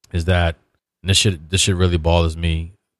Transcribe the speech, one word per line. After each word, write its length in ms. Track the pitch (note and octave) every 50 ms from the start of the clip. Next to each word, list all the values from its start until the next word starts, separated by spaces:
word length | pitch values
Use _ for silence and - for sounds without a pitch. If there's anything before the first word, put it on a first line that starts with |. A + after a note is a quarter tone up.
| _ _
is 140 | - F2 D#2+
that, 300 | F2+ F#2 F2 F2 E2+ D#2+ - _ _ _ _ _ _ _ _
and 80 | - F2+
this 60 | F#2+
shit, 340 | - - A2 F#2 D2 D#2+ D#2
this 120 | F#2 F#2
shit 140 | - - F#2+
really 200 | F2 F#2 F2+ F2
bothers 400 | E2+ D2+ E2 E2+ E2+ E2+ D#2+ D#2+
me, 360 | E2 E2+ E2+ D#2+ D#2+ E2 E2+ - _ _ _ _